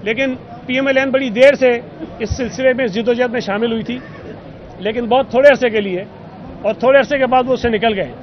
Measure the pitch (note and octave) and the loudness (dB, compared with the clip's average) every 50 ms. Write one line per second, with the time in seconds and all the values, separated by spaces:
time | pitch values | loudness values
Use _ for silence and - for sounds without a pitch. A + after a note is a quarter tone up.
0 | - G3+ A#3 C4 C4+ C4+ B3+ B3 - - - - - - B3+ C4 C4+ C#4 C4+ C4 | -4 -4 -2 -2 -2 -2 -2 -6 -10 -16 -18 -16 -8 -4 -2 0 0 2 2 2
1 | C4+ C4+ B3 C4+ C#4 B3+ G3+ A3+ B3+ C#4 C#4+ - C4 B3+ A#3+ A#3 - - - - | 2 2 0 0 0 0 4 6 6 6 6 6 4 2 2 2 -4 -10 -14 -14
2 | D#4+ - - - A#3 G3 - - B3+ A3+ - - C4 C4 B3+ B3 C4 A3+ F3 A3 | -14 -14 -8 -8 -6 -6 -4 -4 -4 -6 -4 0 2 2 2 2 0 -2 -2 -2
3 | A3+ A3+ A#3+ A#3 B3 B3 A3+ B3 - - G3 G#3 A#3 A#3 A3+ A3+ G#3+ - A#3+ B3+ | 0 0 2 2 0 -2 -2 -4 -4 -4 -2 -2 -2 -2 -2 -4 -4 -6 -8 -10
4 | - - - - - - - - - - - - - - - - F3+ G#3 A3+ B3 | -10 -14 -16 -16 -16 -16 -16 -16 -16 -18 -20 -18 -20 -18 -16 -8 -6 -4 -4 -4
5 | A#3+ A3 A#3 C4 C4+ - - A#3+ C4+ C#4+ C4+ - B3+ A#3+ G#3+ A3 G3+ G3 F3+ F3+ | -2 2 2 2 2 2 0 6 6 6 6 6 2 0 0 0 -2 -2 -4 -4
6 | F#3+ - - - - - - - - - - - - G3+ A3 - - B3+ C4+ C#4 | -6 -10 -16 -18 -18 -18 -18 -18 -18 -16 -16 -6 -4 -4 -2 0 2 4 6 6
7 | B3+ - D4 C#4 C4 A#3+ C4 B3+ B3+ B3+ B3+ A#3 - A#3+ A3+ G#3 G3 A#3 A3 G3 | 4 4 0 0 0 2 2 2 2 2 0 0 0 0 0 2 0 0 0 -2
8 | E3 B2+ A#2+ B2 | -4 -6 -8 -14